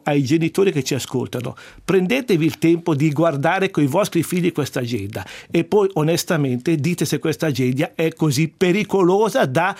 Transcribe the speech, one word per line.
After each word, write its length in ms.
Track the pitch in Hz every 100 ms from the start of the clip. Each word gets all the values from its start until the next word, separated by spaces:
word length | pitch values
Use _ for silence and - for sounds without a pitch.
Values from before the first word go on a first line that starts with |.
| -
ai 180 | 143
genitori 480 | 135 165 160 175 196
che 120 | 156
ci 100 | 127
ascoltano, 600 | 139 - 131 117 120 131 - - -
prendetevi 640 | - 185 185 254 254 185 156
il 120 | 120
tempo 360 | 165 170 170 147
di 160 | 160
guardare 600 | 143 170 139 160 190 185
coi 160 | 180 147
vostri 360 | 156 202 170
figli 300 | 143 180 170
questa 260 | 160 135 -
agenda 460 | 123 117 98 107 98 - -
e 140 | 170 165
poi 240 | 202 196
onestamente 840 | - 151 170 - 170 139 123 143 165
dite 260 | 139 175
se 160 | 160 151
questa 280 | 160 151 160
agenda 440 | 127 127 127 175
è 200 | - 165
così 340 | 160 160 127 160
pericolosa 1000 | - 180 180 208 190 175 190 220 262 190
da 300 | 127 180 175